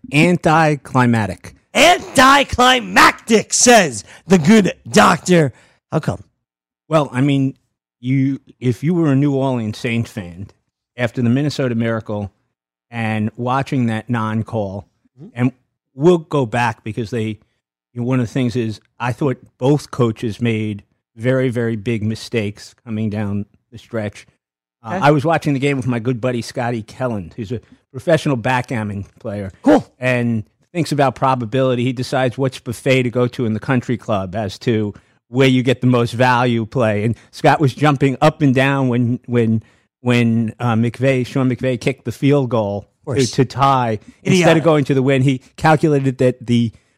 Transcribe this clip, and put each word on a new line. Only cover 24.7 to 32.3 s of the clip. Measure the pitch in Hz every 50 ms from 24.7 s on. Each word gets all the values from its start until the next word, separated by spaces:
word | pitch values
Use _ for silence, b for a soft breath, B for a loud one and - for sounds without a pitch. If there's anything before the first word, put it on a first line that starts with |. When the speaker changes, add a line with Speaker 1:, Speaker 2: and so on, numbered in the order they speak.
| _ _
Speaker 1:
Uh, | 117 113 175
Speaker 2:
Okay. | 190 175
Speaker 1:
I | 147
was | 156 143 127
watching | 165 160 151 - 156 143
the | 131
game | 135 143 139
with | 131 107
my | 123 120 117
good | 107 127 131 110
buddy | 117 131 123 117
Scotty | 110 - - 135 120 120 120 113
Kelland, | 104 - - - 131 123 113 101 87 80 -
who's | - 110 98
a | 123 104 - b b b b b
professional | - 127 - 175 160 143 - 151 139 117
backgammon | 101 127 127 127 123 - 135 110 107 104 98 101 95 - _ _
player. | - 117 101 104 98 95 - _ -
Speaker 2:
Cool. | - 302 247 - - _ -
Speaker 1:
And | 123 127 127 120 120 117 117 110 101 _ _ _ _ _
thinks | - 175 147 - 156
about | 143 139 131 -
probability. | - 139 135 131 123 120 104 120 131 131 131 123 120 120
He | 131
decides | 127 127 123 - 147 131 131 127